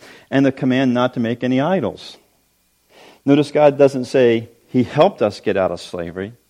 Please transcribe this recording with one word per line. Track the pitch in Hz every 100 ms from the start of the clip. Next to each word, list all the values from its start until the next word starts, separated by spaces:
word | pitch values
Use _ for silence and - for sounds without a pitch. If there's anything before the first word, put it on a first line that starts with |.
| - - -
and | 131 139
the |
command | 127 131 127 135
not | 120 127 131
to |
make | 117 123
any | 123 127
idols. | 147 190 110 - - - _ _ _ _ _ _ _ _ - _ -
Notice | 143 143
God | - 147 135
doesn't | 139 131 123
say | 139 123 113 113 _ _
He | 127
helped | 117 143 175 -
us | 110 98
get | - 98
out | 92
of | 85
slavery. | - 92 85 87 98 120 _